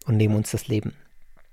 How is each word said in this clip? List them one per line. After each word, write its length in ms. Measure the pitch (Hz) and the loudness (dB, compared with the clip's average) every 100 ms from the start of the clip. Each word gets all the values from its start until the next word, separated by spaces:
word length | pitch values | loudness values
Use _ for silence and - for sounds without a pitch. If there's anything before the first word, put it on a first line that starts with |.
| - | 0
und 120 | 107 | 2
nehmen 180 | 107 107 | 4 2
uns 160 | 107 | 0
das 160 | 110 - | -6 -4
Leben.“ 260 | 107 - - - - - - - | -4 -4 -10 -18 -20 -20 -20 -20